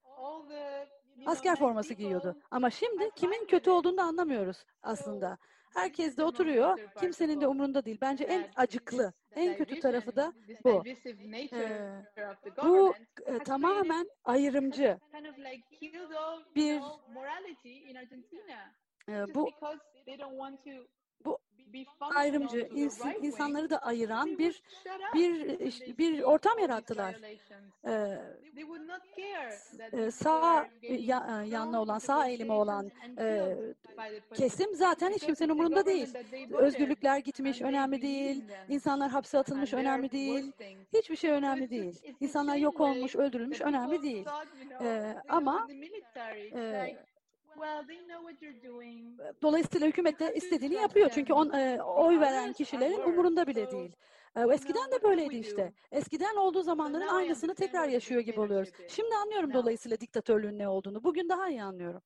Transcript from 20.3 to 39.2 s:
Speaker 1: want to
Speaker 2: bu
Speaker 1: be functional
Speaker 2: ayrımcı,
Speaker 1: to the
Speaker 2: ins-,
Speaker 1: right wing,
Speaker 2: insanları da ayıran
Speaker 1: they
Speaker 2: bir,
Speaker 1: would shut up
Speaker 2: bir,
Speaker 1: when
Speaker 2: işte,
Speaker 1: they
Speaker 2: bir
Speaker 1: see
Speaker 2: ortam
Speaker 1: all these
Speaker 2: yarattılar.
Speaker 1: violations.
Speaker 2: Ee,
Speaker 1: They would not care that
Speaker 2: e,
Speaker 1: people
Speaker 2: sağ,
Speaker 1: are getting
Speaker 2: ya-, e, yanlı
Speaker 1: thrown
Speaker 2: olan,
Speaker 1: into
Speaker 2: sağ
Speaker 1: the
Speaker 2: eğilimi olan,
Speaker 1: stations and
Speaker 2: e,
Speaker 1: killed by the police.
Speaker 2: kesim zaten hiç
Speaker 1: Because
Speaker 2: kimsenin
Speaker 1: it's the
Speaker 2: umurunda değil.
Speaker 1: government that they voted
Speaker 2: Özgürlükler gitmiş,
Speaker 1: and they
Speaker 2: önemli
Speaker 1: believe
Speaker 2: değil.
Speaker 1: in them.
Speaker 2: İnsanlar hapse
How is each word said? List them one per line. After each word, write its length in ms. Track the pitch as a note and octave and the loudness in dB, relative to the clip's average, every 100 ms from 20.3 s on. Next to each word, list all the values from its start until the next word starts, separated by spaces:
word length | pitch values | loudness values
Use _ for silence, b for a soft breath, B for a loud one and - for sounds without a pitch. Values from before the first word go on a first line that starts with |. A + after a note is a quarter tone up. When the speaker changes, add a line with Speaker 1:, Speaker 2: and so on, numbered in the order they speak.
| C4 | -12
Speaker 1:
want 260 | C4+ C4+ | -12 -14
to 60 | C#4+ C4+ B3 _ _ _ B3 | -18 -20 -20 _ _ _ -6
Speaker 2:
bu 120 | - _ G#3 B3+ | -6 _ _ -18
Speaker 1:
be 100 | A#3+ C4+ | -16 -16
functional 300 | D4 C#4+ C#4+ | _ -2 2
Speaker 2:
ayrımcı, 460 | C#4+ C#4+ C#4 A#3 A3+ | 2 2 0 -4 -4
Speaker 1:
to 60 | C#4+ | -2
the 60 | |
Speaker 2:
ins-, 240 | C#4+ - B3 | -2 -2 -6
Speaker 1:
right 80 | |
wing, 120 | G4+ D4 | -4 -4
Speaker 2:
insanları 440 | C4 D4 D4 D#4+ | -4 -2 -2 -2
da 80 | D4 | -2
ayıran 480 | B3+ A#3 A3 A3 D4+ | 0 -2 -2 -2 -2
Speaker 1:
they 100 | D#4+ | 0
Speaker 2:
bir, 160 | E4 | 0
Speaker 1:
would 300 | E4+ _ - | 0 _ -18
shut 240 | F#4 F#4+ G4 | -12 -10 -2
up 40 | |
Speaker 2:
bir, 260 | D#4 F4 E4+ | 2 4 2
Speaker 1:
when 280 | D4 - C4 | -4 -4 -4
Speaker 2:
işte, 180 | A#3+ B3+ | -6 -14
Speaker 1:
they 120 | B3 | 0
Speaker 2:
bir 180 | E4 D#4 | 0 2
Speaker 1:
see 100 | - | 6
Speaker 2:
ortam 260 | D#4 G4+ | 6 6
Speaker 1:
all 60 | A#4 | 2
these 140 | F#4 | 2
Speaker 2:
yarattılar. 420 | A3+ G#3+ G#3 G3 | 0 -4 -6 -6
Speaker 1:
violations. 600 | A3+ G#3+ G#3+ _ G3+ G3+ _ A#3+ | -6 -16 -20 _ -20 -20 _ -4
Speaker 2:
Ee, 640 | A3 G#3 G3 - - D4+ B3 | -2 -2 -6 -12 -18 -20 -18
Speaker 1:
They 80 | |
would 240 | D4+ E4 D#4 | -14 -14 -12
not 140 | F#4 F#4 F4+ | -14 -14 -14
care 340 | G4 F#4+ B3+ G#3 - A3+ | -10 -8 -8 -12 -16 -18
that 100 | A3+ | -10
Speaker 2:
e, 20 | |
Speaker 1:
people 220 | G#3+ A3 | -4 -4
Speaker 2:
sağ, 300 | A#3+ D4+ D#4+ | 0 2 4
Speaker 1:
are 280 | E4 E4 - - | 4 4 2 -10
getting 280 | A#3 B3 A3+ | -6 -4 0
Speaker 2:
ya-, 340 | B3+ - A3 | 0 0 -6
e, 40 | G#3 | -6
yanlı 220 | A3+ A3 | -4 -2
Speaker 1:
thrown 20 | A#3 | -2
Speaker 2:
olan, 180 | G#3+ G#3+ | -2 -4
Speaker 1:
into 100 | - | 0
Speaker 2:
sağ 180 | C#4 | 2
Speaker 1:
the 60 | C4+ | 2
Speaker 2:
eğilimi 220 | B3 A3+ | -2 0
olan, 300 | G#3+ G#3 G3+ G3+ | 2 2 0 -6
Speaker 1:
stations 300 | - A#3+ B3 | -12 -18 -4
and 80 | A3 | -2
Speaker 2:
e, 280 | G#3+ F#3 F3+ | 0 0 -2
Speaker 1:
killed 200 | A3 - - - | -6 -12 -18 -14
by 180 | A3 - | -12 -12
the 60 | |
police. 220 | - A3 | -14 0
Speaker 2:
kesim 320 | C4 - G4+ F4+ | 0 2 -2 4
zaten 340 | F4+ E4+ F4+ | 4 4 2
hiç 60 | G4+ | 0
Speaker 1:
Because 100 | D4+ | -2
Speaker 2:
kimsenin 240 | D4+ D#4+ | 0 2
Speaker 1:
it's 80 | D#4 | 4
the 40 | |
Speaker 2:
umurunda 220 | E4 D#4+ G4 | 4 4 4
değil. 200 | F#4 B3 | 2 0
Speaker 1:
government 260 | B3 A#3 | -6 -12
that 0 | |
they 140 | C4 C4 | -12 -6
voted 140 | - C#4 | 6 6
Speaker 2:
Özgürlükler 520 | C4 C#4 C#4+ C#4 C#4 | 6 0 2 2 2
gitmiş, 440 | C#4+ - C4+ A#3+ | 0 -4 -4 -2
Speaker 1:
and 60 | B3+ | -2
they 20 | |
Speaker 2:
önemli 220 | C#4 C4+ C4+ | 0 0 0
Speaker 1:
believe 60 | C#4 C#4 | -2 -2
Speaker 2:
değil. 240 | C#4 C#4 | -2 -4
Speaker 1:
in 40 | G#3+ | -8
them. 180 | G3 F#3+ | -16 -4
Speaker 2:
İnsanlar 400 | C#4+ - C#4 C#4 | -2 0 0 2
hapse 280 | C4 | 0